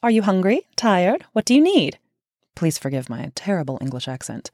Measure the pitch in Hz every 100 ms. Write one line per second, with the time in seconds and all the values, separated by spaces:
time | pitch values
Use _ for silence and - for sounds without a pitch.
0 | 240 220 208 190 190 269 - - 233 190
1 | 180 285 - 220 214 254 330 381 147 -
2 | _ _ _ _ _ - 165 156 139 135
3 | 127 233 147 - - 190 135 131 131 127
4 | - 127 - 113 -